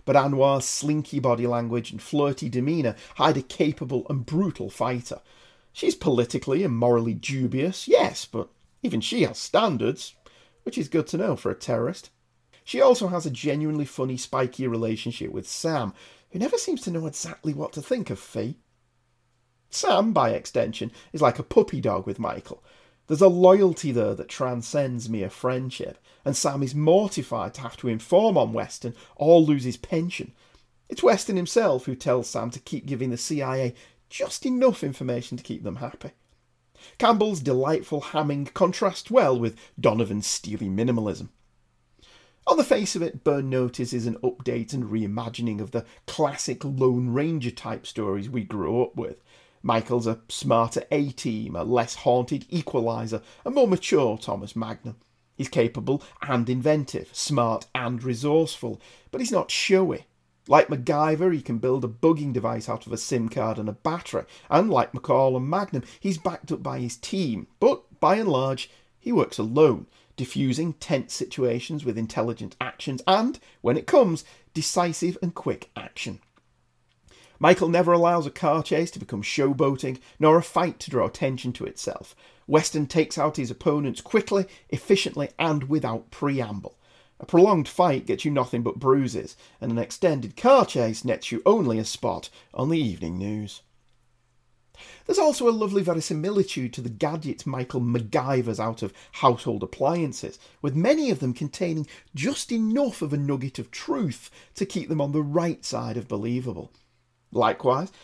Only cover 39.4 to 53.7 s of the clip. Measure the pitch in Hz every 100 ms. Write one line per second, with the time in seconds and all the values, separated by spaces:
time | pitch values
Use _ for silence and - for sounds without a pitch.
39.4 | 117 - - - - 110 107 104 - -
40.4 | - 104 101 95 123 117 107 78 - _
41.4 | _ _ _ _ _ _ _ _ _ _
42.4 | - 320 - 254 196 180 165 - 156 143
43.4 | 135 131 123 - 123 123 117 113 127 -
44.4 | 123 120 110 135 110 110 101 107 113 117
45.4 | 120 104 107 - - - - - 147 -
46.4 | - 120 143 131 127 123 127 123 156 160
47.4 | 120 - 113 98 - - 104 101 104 113
48.4 | 95 107 78 117 123 143 92 92 _ -
49.4 | _ _ - 113 113 123 113 113 - -
50.4 | 135 117 113 - - 147 143 - - 107
51.4 | 110 78 110 120 113 - 131 123 123 143
52.4 | - 175 - 131 117 113 113 113 - -
53.4 | - 277 233